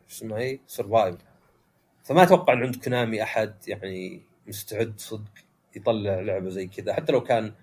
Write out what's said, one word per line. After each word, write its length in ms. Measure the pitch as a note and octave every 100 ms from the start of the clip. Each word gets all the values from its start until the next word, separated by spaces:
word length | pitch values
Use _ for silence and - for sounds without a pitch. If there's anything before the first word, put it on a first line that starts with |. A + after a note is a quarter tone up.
| -
شو 80 | -
اسمها 240 | A2+ G#2+
هي؟ 200 | B2+ C3+ - -
Survive. 400 | G2+ A2+ G2 E2+ - _ _ _ _ _ _ _
فما 200 | - D3+
أتوقع 300 | F3+ F3+ -
إن 100 | B2+
عند 120 | B2 A#2
كونامي 400 | B2 B2 A#2 A2
أحد، 320 | G#2+ A2+ G#2+ G#2+ -
يعني، 540 | G2 G2 F#2 F#2 F#2 - _ -
مستعد 520 | G#2 - G#2+ A2 G#2
صدق 320 | - A2 G#2+ - _ _ _ -
يطلع 440 | A#2+ A2+ G2+ F#2
لعبة 300 | G2+ F#2+ F#2
زي 180 | F#2 F#2+
كذا، 260 | - G2+
حتى 180 | - D#3
لو 120 | C3+
كان 300 | - A#2 G#2+ -